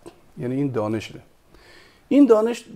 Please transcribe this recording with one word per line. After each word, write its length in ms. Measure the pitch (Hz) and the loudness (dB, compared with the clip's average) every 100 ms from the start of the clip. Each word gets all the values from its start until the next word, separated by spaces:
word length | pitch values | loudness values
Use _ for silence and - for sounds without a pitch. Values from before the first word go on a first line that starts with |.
| - - _ - | -20 -20 _ -12
یعنی 160 | 123 | -8
این 140 | 131 143 | -4 -4
دانشه. 520 | 117 107 110 - - - _ _ - - - - _ _ | -4 -4 -6 -8 -16 -20 _ _ -20 -20 -20 -20 _ _
این 180 | 269 277 | 4 6
دانش 380 | 220 220 240 - | 6 2 -4 -12